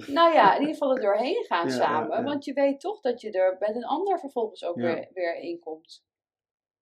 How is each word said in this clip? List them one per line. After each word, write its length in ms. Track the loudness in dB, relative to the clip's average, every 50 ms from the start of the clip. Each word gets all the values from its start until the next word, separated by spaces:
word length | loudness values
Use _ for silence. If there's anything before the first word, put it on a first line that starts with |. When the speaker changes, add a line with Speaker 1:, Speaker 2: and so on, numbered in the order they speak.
| -8
Speaker 1:
Nou 280 | -2 2 4 4 6 6
ja, 200 | 6 6 6 6
in 60 | 4
ieder 140 | 0 -2 -2
geval 200 | -2 0 0 0
er 60 | 2
doorheen 420 | 2 2 2 2 0 0 -2 -4 -2
gaan 220 | -2 -2 0 0
Speaker 2:
<laughs> 20 | 0
Ja, 60 | 0
ja, 60 | 2
Speaker 1:
samen. 360 | 2 2 2 0 -2 -2 -2
Speaker 2:
ja. 60 | -2 -2
Speaker 1:
Want 200 | -2 -4 -6 -6
je 80 | -4
weet 280 | 0 0 2 2 0 -2
toch 200 | -6 -8 -8 -4
dat 200 | -4 -4 -4 -4
je 100 | -6 -4
er 260 | 0 2 2 2 2 0
met 160 | -2 -4 -4
een 80 | -4 -4
ander 340 | -4 -2 -2 0 0 -2 -2
vervolgens 460 | -4 -6 -4 -4 -4 -4 -6 -8 -8
ook 120 | -6 -4
Speaker 2:
Ja. 60 | -2
Speaker 1:
weer, 260 | -2 -2 -2 -2 -6 -8
weer 240 | -8 -4 -4 -4 -4
in 220 | -4 -6 -8 -10 -10
komt. 460 | -10 -12 -14 -14 _ -20 -20 -20 _ _ _ _ _ _ _ _ _ _ _ _ _ _ _ _